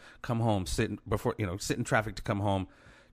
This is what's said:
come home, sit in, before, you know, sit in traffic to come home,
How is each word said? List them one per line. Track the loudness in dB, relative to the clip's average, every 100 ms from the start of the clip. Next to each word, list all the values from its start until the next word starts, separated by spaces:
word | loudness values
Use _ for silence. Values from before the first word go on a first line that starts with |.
| -20 -12
come | -4 0
home, | 2 2 0
sit | 0 0
in, | -2 -2
before, | -2 0 0
you | -2
know, | -2
sit | -4 -2
in |
traffic | 2 2 0 -4
to |
come | -2 0
home, | 2 0 0 -8 -20 -20 -20